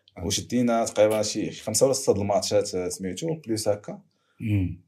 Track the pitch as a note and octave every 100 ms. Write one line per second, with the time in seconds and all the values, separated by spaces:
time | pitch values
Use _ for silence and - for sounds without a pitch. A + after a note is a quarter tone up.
0 | _ - G2+ F#2+ - A#2+ A#2+ A#2 A2 -
1 | G#2+ G#2+ G#2+ A2+ E2 - - G#2+ C3+ B2+
2 | - G2+ G2+ G2 - G#2 - F#2 F2+ -
3 | F#2+ F2+ E3 D#3+ A#2 A2 G#2+ G#2 - -
4 | - _ _ _ A#2 G2+ F2 D#2+